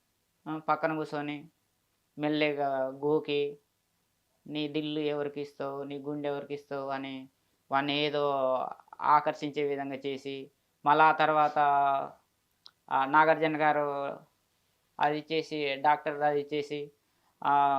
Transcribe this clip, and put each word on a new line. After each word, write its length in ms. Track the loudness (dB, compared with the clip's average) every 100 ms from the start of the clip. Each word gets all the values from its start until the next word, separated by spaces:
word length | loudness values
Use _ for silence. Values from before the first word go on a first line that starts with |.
| _ _ _ _ -12
ఆ, 120 | -8
పక్కన 340 | -2 0 0 -2
కూర్చొని 400 | -6 -6 -8 -10 -14 _ _ _ _ _ _ -6
మెల్లగా 540 | -2 0 0 0 -2 -2 -4 -4
గోకి, 440 | 0 0 0 -2 -2 -6 _ _ _ _ _ _ _ _ -12
"నీ 160 | -6 -4
దిల్లు 340 | -4 -4 -4 -4
ఎవరికి 340 | -4 -6 -8
ఇస్తావు, 380 | -10 -8 -8 -8
నీ 120 | -10 -10
గుండె 300 | -8 -2 -2
ఎవరికి 260 | -2 -6
ఇస్తావు?" 340 | -10 -8 -8 -6
అని 280 | -6 -6 -12 -16 _ _ _ _
వాడిని 260 | -2 0 0
ఏదో 260 | 0 2 0 2 2 0 -2 -8 _ -4 4
ఆకర్షించే 540 | 4 4 -4 -6 -2
విధంగా 340 | -2 -2 -6 -6
చేసి, 360 | -6 -8 -8 -12 -12 _ _ _
మళ్ళా 220 | 4 6 6
ఆ 60 |
తర్వాత, 460 | 6 4 4 4 4 4 4 2 0 -4 -12 _ _ _ _ -20 _ -4
ఆ, 100 | -2 4
నాగార్జున 500 | 6 6 4 2 2
గారు 260 | 2 2 0 -4 -6 -8 -16 _ _ _ _ _ _ -2
అది 200 | 0 0
ఇచ్చేసి, 400 | -2 -4 -2 -4 -4 0
డాక్టర్ 360 | 2 2 0 0
అది 180 | 0 0
ఇచ్చేసి, 400 | -2 -4 -4 -8 -10 _ _ _ _ _
ఆ, 100 | 0 2 2